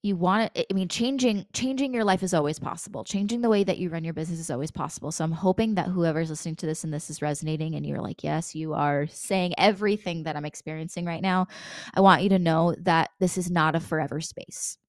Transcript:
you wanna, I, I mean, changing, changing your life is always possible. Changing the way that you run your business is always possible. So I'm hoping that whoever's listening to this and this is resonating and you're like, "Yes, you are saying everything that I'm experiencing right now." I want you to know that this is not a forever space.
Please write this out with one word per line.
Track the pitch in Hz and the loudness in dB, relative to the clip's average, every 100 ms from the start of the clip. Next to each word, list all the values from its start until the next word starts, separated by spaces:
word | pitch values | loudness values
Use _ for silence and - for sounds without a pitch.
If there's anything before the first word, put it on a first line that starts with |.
you | 208 185 | 0 2
wanna, | 180 202 226 - | 4 4 2 -2
I, | - | 0
I | |
mean, | 196 185 | 0 0
changing, | - 233 269 254 208 190 | -2 -2 2 2 2 -4
changing | - 254 269 277 | -4 -2 0 0
your | 247 | 0
life | 208 185 | 2 2
is | 185 | 2
always | 170 147 156 | 2 2 -2
possible. | - 170 - 160 - | -6 -8 -10 -12 -6
Changing | 196 202 233 | -4 -2 0
the | 240 | 2
way | 214 | 4
that | 190 - | 2 0
you | 180 | -2
run | 165 | -4
your | 160 | -6
business | 156 160 165 | -6 -4 -6
is | 165 | -4
always | 127 156 | -4 -4
possible. | - 151 - 147 | -6 -8 -6 -8
So | - | -4
I'm | 160 | -2
hoping | 160 185 185 220 202 | 2 2 2 2 0
that | 175 | 0
whoever's | 185 170 156 160 | 0 2 2 -2
listening | 151 170 160 | -4 -8 -4
to | 160 | -4
this | 156 | -4
and | 160 | -6
this | 151 - | -6 -8
is | 151 | -6
resonating | 147 147 156 156 160 151 | -4 -2 -4 -4 -4 -4
and | 147 | -4
you're | 143 | -6
like, | - - | -6 -6
"Yes, | 151 151 160 | -4 -4 -4
you | 156 156 | -8 -4
are | 147 147 143 147 | 0 0 0 -2
saying | - - 190 180 175 | -6 -2 0 0 4
everything | 196 190 208 208 190 165 | 4 4 0 0 -2 -6
that | 160 151 | -4 -6
I'm | 151 | -6
experiencing | - - 156 160 - 175 | -10 -10 -8 -8 -6 -6
right | 165 | -2
now." | 190 185 185 - - - - - | 0 2 0 -4 -16 -14 -6 6
I | |
want | 196 165 | 8 8
you | 190 | 6
to | 190 | 4
know | 170 160 170 - | 6 4 4 2
that | 180 165 - _ | 2 4 2 _
this | 180 185 | 0 0
is | 180 | 0
not | 175 156 160 | 2 4 2
a | |
forever | 156 160 143 147 | 0 -2 0 -4
space. | 165 - - - - - | -6 -10 -14 -8 -8 -10